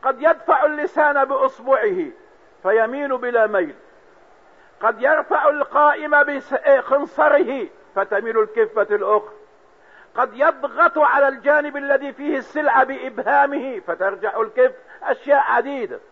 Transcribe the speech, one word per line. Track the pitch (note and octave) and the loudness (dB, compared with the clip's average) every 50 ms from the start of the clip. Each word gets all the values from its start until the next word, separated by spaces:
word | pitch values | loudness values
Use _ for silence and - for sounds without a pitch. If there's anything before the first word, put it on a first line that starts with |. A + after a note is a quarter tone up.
| - | -2
قد | C4 C4+ A#3 | -4 -4 0
يدفع | C#4 D#4+ E4 D#4+ - - D#4+ C4 C#4+ | 2 2 2 2 0 0 0 2 2
اللسان | D4+ D4+ D4 D4 - - D4+ D4+ D4 C#4+ C#4+ C4+ | 0 0 -2 -6 -6 -2 0 0 2 2 2 0
بإصبعه | C4 C#4 C4+ C4+ C4 C4+ - A3+ C4 C4+ A#3 G#3+ G#3+ F#3 F#3 E3 C#3 A#2 - - _ _ _ _ _ _ _ _ | 0 0 0 0 -2 -2 -4 -2 0 0 2 2 -2 -2 -2 -6 -8 -10 -18 -20 _ _ _ _ _ _ _ _
فيميل | F#3 G#3 A3+ A3+ A3 B3 C#4+ C#4+ C#4 C4 B3 | 0 2 2 2 0 -2 -6 -6 -4 -4 -4
بلا | A#3+ B3 A#3+ A#3 A3 G#3+ | -4 -2 0 0 0 2
ميل، | G#3+ G3 F3+ D3+ C3 - - _ _ _ _ _ _ _ _ _ _ _ _ _ _ _ _ _ _ _ | 0 -2 -4 -4 -8 -16 -20 _ _ _ _ _ _ _ _ _ _ _ _ _ _ _ _ _ _ _
قد | G#3 A3 A#3 A3 | -4 -4 -2 0
يرفع | A#3+ C#4 D#4 D#4 D#4 - F4+ D4+ D#4 D4+ | 0 0 0 0 -2 -2 -2 0 2 0
القائم | D4 D4 C#4 - - C#4 D4 D4 C#4+ - D4+ D4+ D4 D4 C#4+ | 0 0 -4 -2 0 2 4 4 2 0 -4 0 2 2 2
بس-، | C#4+ C#4+ C4+ - - C4+ | 2 0 -8 -8 -6 -6
إيه، | B3+ - - C#4 C4 | -4 2 4 2 2
خنصره | - - C4+ C#4 C#4+ B3+ - - - - - C#4+ F#4+ - C4+ C4+ G#3+ D3 - _ _ _ _ | 4 0 -2 -2 -2 -4 -2 0 2 4 4 2 2 0 -4 -6 -8 -10 -14 _ _ _ _
فتميل | G3 G3 - G#3+ G3 A3 A3+ A3+ A3+ | -4 -4 -2 -2 -4 -4 -2 0 -2
الكفة | G#3+ G#3+ - A#3 A3 G#3+ - A3 G3+ G#3 G#3 | -2 -2 0 0 0 0 0 -2 -2 0 0
الأخرى، | G3+ F#3+ - G#3+ G#3+ G#3+ - - - - _ _ _ _ _ _ _ _ _ _ - - _ _ | -2 0 2 0 0 0 -4 -20 -20 -20 _ _ _ _ _ _ _ _ _ _ -20 -20 _ _
قد | - B3+ B3+ G#3 | -2 -2 -2 0
يضغط | A#3 C#4+ D#4 D4+ - C#4 C#4 - C#4 E4 E4+ E4+ D#4+ | 0 0 0 0 0 -6 -8 0 2 2 2 4 4
على | D4+ B3+ B3+ C4+ C#4 C4+ | 2 4 4 4 2 2
الجانب | C4+ B3 G#3+ C#4 D4 D4+ D4 D4 C#4 C#4+ | 0 -2 0 2 2 2 2 -2 -6 -8
الذي | C#4 C#4 C#4+ C4+ C#4 C#4 B3+ | -2 0 0 0 0 -4 -12
فيه | - C#4 D4 D4 C4+ | -8 -6 -4 -4 -4
السلعة | - - - D4+ D4+ C#4+ A#3 B3+ C4 | -6 -6 -6 -4 -2 0 2 2 2
بإبهامه | - C4+ - B3+ C4 A3+ G#3 - G#3 C#4 C#4+ F#3 C#4+ C#4+ C#4+ B3 C4+ B3+ G3+ | 2 0 -10 -10 -12 -10 -6 -4 0 2 2 2 2 0 -6 -6 -8 -10 -10
فترجع | - - E3 E3 F#3 G3 G3 F#3+ G3+ G#3+ G3+ A3 | -8 -8 -6 -4 -4 -4 -4 -4 -6 -6 -4 -4
الكفة. | A3+ G#3+ - B3+ B3+ C4 B3+ - - _ - - - | -4 -4 2 2 2 2 2 -4 -20 _ -20 -14 -6
أشياء | - C4 - - C#4 C#4+ C#4 - - | -6 -6 -6 0 2 2 2 2 2
عديدة. | A#3 A#3+ A#3+ C4+ C#4+ C4+ A#3 F#3 A#2+ - - _ | 0 -2 -2 -4 -6 -8 -8 -8 -10 -14 -16 _